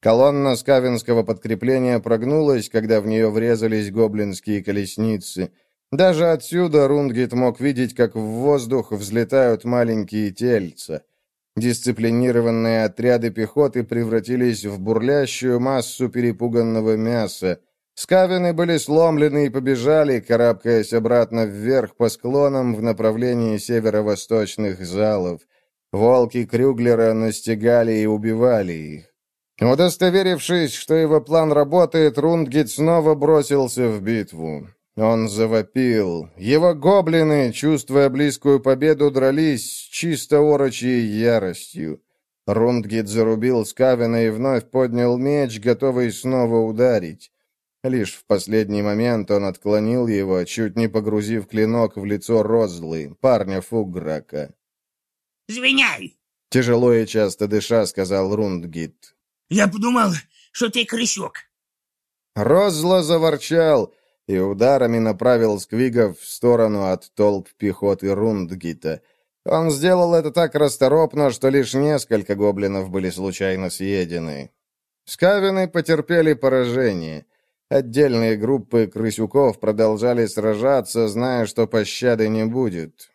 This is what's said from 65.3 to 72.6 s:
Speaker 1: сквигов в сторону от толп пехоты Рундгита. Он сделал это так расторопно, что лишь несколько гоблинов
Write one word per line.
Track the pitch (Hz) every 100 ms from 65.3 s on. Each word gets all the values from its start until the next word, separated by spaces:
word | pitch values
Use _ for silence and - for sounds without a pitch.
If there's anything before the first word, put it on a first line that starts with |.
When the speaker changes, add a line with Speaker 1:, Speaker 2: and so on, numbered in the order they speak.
| 120 113 104
Speaker 1:
сквигов | - 110 127 117 110 87
в | -
сторону | - 123 120 110 104 95
от | 92 - -
толп | 104 101 92 _
пехоты | 104 92 101 95 98
Рундгита. | 98 110 104 87 92 85 82 80 80 _ _ _ _ -
Он | 160 165
сделал | 143 165 185 175 170
это | 151
так | 135 165 151
расторопно, | 143 - 131 151 156 139 143
что | 117 135
лишь | 139 120 135
несколько | 147 151 - 113 98 101
гоблинов | 104 98